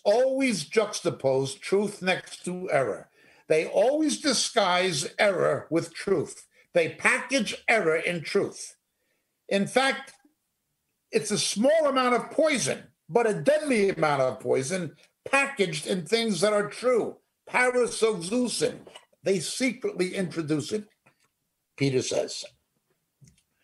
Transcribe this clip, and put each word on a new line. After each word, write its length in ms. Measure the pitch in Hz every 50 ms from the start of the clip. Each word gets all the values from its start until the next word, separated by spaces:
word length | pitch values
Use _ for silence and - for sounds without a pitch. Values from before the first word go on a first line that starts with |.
| -
always 600 | 208 202 240 262 269 262 269 269 254 220 165 147
juxtapose 920 | - - 220 208 - - - - 170 127 - - 135 131 135 135 131 - -
truth 420 | - - 185 196 214 202 208 -
next 440 | 180 185 180 - - - - - -
to 260 | 180 180 180 180 -
error. 400 | 151 139 131 110 92 - - - _ _ _ _ _ _ _ -
They 180 | 156 156 165
always 540 | - - 175 202 254 285 311 311 294 220 -
disguise 920 | - 294 233 - - - - 233 202 180 180 180 185 190 165 139 170 - - -
error 480 | 220 202 190 156 143 151 151 123 - -
with 220 | 156 165 160 - -
truth. 540 | - - 202 196 156 113 - - - - _ _ _ _ _ -
They 180 | 175 165 151
package 680 | - - - 214 247 254 - - 269 269 208 - - - -
error 300 | - 247 220 185 160 156
in 260 | 165 - - 175 170 147
truth. 540 | - - 202 160 - - - - - - _ _ _ _ _ _ _ _ _ _ _ _ _ _ -
In 180 | 196 196 196
fact, 460 | 147 - 254 269 277 - - - - - _ _ _ _ _ _ _ _ _ _ _ _ _ _ _ _ _ _ _
it's 220 | - 226 - - 214
a 60 | 160
small 480 | - - - 196 233 285 311 330 311
amount 280 | 285 262 262 254 247 240
of 160 | 226 - -
poison, 640 | - - 311 311 294 220 - 123 107 - - - _ _ _ -
but 180 | 156 233 240
a 80 | 220 202
deadly 560 | 165 147 262 302 302 302 294 254 214 196 196
amount 320 | 170 160 160 151 143 135 131
of 160 | 127 123 -
poison 580 | - 123 123 131 131 139 185 185 175 143 - _ _ _ _ _ _
packaged 640 | - - 277 277 269 - - 190 175 160 151 - -
in 180 | 208 180 151
things 340 | 151 226 233 226 226 196 156 185
that 100 | 214 214
are 160 | 208 202 139
true. 480 | - - 220 247 254 214 147 101 - - _ _ _ _ _ -
Parasogzusin. 1400 | - 240 247 254 247 247 240 202 - - 220 226 214 175 165 180 220 247 247 220 - - 156 139 - - - - - - - _ _ _ -
They 160 | 180 196 185
secretly 720 | 143 - - - 254 262 196 - - 202 - 147 180 180 185
introduce 560 | 196 190 160 - 160 160 143 156 151 131 -
it, 160 | 214 214 208 - _ _ _ _ _ _ _ _ _ _ _ _ _ _ _ _ _
Peter 260 | - 139 139 127 131 -
says. 420 | - - - - - - - - - - _ _ _ _ _ _ _ _ _ _ _ _ _ - - _ _ _ _ _ _